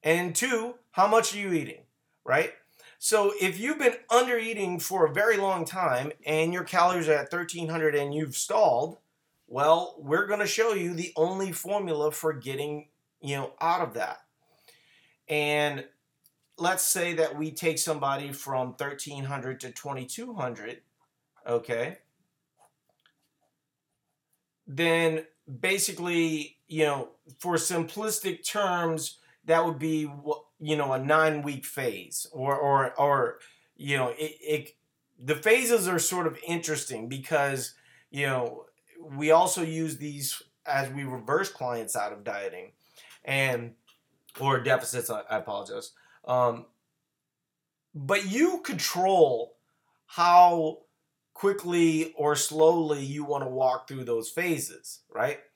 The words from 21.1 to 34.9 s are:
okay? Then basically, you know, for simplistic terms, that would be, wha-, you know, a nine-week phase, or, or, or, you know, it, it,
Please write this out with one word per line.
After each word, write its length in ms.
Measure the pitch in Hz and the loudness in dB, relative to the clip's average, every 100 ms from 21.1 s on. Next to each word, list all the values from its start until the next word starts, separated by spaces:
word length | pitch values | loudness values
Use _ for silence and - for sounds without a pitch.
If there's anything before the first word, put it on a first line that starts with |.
| _ _ _ - | _ _ _ -2
okay? 520 | 117 113 117 131 185 _ _ _ _ _ _ _ _ _ _ _ _ _ _ _ _ _ _ _ _ _ _ _ _ _ _ - | -2 -2 -4 -4 -8 _ _ _ _ _ _ _ _ _ _ _ _ _ _ _ _ _ _ _ _ _ _ _ _ _ _ -14
Then 580 | 139 170 165 165 160 160 _ - 127 | -2 2 4 4 0 -6 _ -18 -6
basically, 1000 | 185 196 190 185 175 170 165 156 147 _ _ | -2 0 -2 -4 -2 0 0 -2 -8 _ _
you 180 | 156 | 0
know, 240 | 156 139 117 _ _ 131 | 0 0 -6 _ _ -10
for 160 | 180 | -2
simplistic 880 | 170 - 175 160 - 220 208 196 185 | 0 0 -2 -4 -4 -4 -4 -4 -6
terms, 720 | - 208 196 175 170 160 131 - _ _ - | -6 -2 0 0 0 -2 -6 -12 _ _ 0
that 180 | 165 | 2
would 140 | 170 147 | 2 0
be, 260 | 156 156 | -2 -2
wha-, 380 | 151 143 143 151 - _ | -4 -8 -6 -8 -8 _
you 160 | 151 151 | -4 -2
know, 160 | 139 | 0
a 100 | 131 | -2
nine-week 600 | 135 156 156 151 143 135 | 2 4 4 2 -4 -8
phase, 640 | - - 127 98 87 - - | -10 -4 -4 -4 -10 -10 -10
or, 220 | - 135 | -6 -2
or, 380 | 139 143 139 131 - | 0 4 4 2 2
or, 380 | 143 139 120 - - _ _ _ | 2 2 0 -4 -18 _ _ _
you 200 | 143 139 | -4 0
know, 120 | 123 117 | 0 -2
it, 180 | 156 151 | -8 -10
it, 340 | 147 151 143 _ _ | -4 -4 -4 _ _